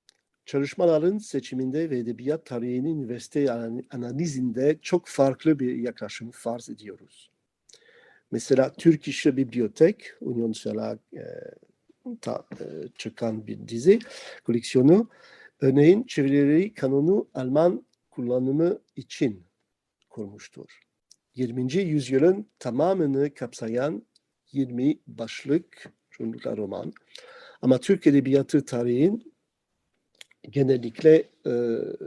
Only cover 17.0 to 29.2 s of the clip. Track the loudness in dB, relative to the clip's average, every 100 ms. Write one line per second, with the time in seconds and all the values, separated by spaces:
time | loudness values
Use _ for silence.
17 | 2 0 -2 -8 -2 2 2 0 -10 _
18 | _ -8 -4 -2 0 0 0 -2 _ -20
19 | -16 -4 -4 -4 _ _ _ _ _ _
20 | _ -14 -14 -16 -20 -20 -20 _ _ _
21 | _ _ _ -8 -6 -4 -2 -2 0 -2
22 | 0 4 4 2 -6 _ -6 0 0 2
23 | 0 0 -2 -4 -12 -10 -6 -2 -2 -6
24 | -12 _ _ _ _ -4 -4 0 0 -2
25 | -8 -12 -12 -10 -2 -2 -2 -18 -20 _
26 | _ -10 -10 -8 -8 -6 -6 -8 -10 -14
27 | _ -20 -20 -20 -20 -2 2 2 4 4
28 | 6 4 4 2 2 0 0 -4 0 2
29 | 2 0